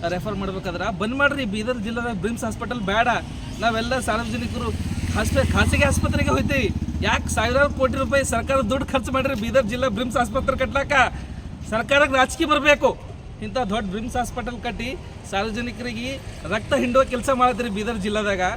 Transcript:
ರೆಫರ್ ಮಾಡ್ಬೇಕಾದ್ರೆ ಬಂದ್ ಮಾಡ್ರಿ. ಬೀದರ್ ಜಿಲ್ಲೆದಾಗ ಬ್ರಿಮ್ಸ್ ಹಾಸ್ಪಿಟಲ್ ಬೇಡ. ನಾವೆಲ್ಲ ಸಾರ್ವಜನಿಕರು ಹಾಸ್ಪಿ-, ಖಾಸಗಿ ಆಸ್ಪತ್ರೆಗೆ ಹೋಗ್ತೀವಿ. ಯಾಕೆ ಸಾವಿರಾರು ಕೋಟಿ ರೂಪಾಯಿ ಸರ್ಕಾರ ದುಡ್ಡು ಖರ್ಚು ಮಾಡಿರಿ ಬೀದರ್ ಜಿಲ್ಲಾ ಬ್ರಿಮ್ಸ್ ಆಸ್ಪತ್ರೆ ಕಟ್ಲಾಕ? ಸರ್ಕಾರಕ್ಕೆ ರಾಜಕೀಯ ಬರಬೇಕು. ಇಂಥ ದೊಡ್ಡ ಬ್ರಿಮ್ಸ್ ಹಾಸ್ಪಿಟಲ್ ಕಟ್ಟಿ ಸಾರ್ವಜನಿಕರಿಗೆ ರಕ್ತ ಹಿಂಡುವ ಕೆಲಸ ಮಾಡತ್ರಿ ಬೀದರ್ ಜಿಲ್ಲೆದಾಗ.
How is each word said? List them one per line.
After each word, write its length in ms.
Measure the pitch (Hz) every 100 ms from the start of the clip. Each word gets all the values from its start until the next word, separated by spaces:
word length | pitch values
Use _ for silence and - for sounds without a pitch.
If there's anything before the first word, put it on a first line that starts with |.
| 170
ರೆಫರ್ 240 | 180 208
ಮಾಡ್ಬೇಕಾದ್ರೆ 640 | 202 190 190 185 175 190 185
ಬಂದ್ 160 | 214
ಮಾಡ್ರಿ. 300 | 269 277 285
ಬೀದರ್ 340 | 240 214 220 247
ಜಿಲ್ಲೆದಾಗ 360 | 202 233 240
ಬ್ರಿಮ್ಸ್ 300 | 208 196 233
ಹಾಸ್ಪಿಟಲ್ 360 | 233 214 233 247
ಬೇಡ. 280 | 190 208 247 202 - - - -
ನಾವೆಲ್ಲ 400 | 220 226 233 254
ಸಾರ್ವಜನಿಕರು 960 | 226 220 226 226 240 247 240 - - - -
ಹಾಸ್ಪಿ-, 380 | 202 220 277 254
ಖಾಸಗಿ 300 | 294 320 277
ಆಸ್ಪತ್ರೆಗೆ 480 | 277 262 294 294 285
ಹೋಗ್ತೀವಿ. 440 | 269 - 277 202 - - -
ಯಾಕೆ 260 | 196 262 -
ಸಾವಿರಾರು 420 | 240 226 254 285
ಕೋಟಿ 240 | - 262
ರೂಪಾಯಿ 300 | 269 254 277
ಸರ್ಕಾರ 360 | 262 233 233 269
ದುಡ್ಡು 260 | 214 269 269
ಖರ್ಚು 260 | 262 233
ಮಾಡಿರಿ 220 | 262 269
ಬೀದರ್ 320 | 247 233 240 214
ಜಿಲ್ಲಾ 220 | 247 262
ಬ್ರಿಮ್ಸ್ 280 | 202 247 262
ಆಸ್ಪತ್ರೆ 400 | 240 262 262 262
ಕಟ್ಲಾಕ? 360 | 262 269 277 285 226 - - - - - -
ಸರ್ಕಾರಕ್ಕೆ 460 | 220 226 277 294 262
ರಾಜಕೀಯ 300 | 262 - 320
ಬರಬೇಕು. 520 | 294 294 294 262 - - - - -
ಇಂಥ 160 | 214 226
ದೊಡ್ಡ 320 | 226 214 202
ಬ್ರಿಮ್ಸ್ 260 | 196 233 247
ಹಾಸ್ಪಿಟಲ್ 460 | 240 - 233 240
ಕಟ್ಟಿ 340 | 240 202 240 339 - - -
ಸಾರ್ವಜನಿಕರಿಗೆ 880 | 196 220 220 240 214 247 226 254 269 - - 156
ರಕ್ತ 260 | 214 -
ಹಿಂಡುವ 300 | 285 247 247
ಕೆಲಸ 260 | 262 247 247
ಮಾಡತ್ರಿ 340 | 254 247 220 240
ಬೀದರ್ 300 | 196 214 226
ಜಿಲ್ಲೆದಾಗ. 420 | 202 208 208 190 185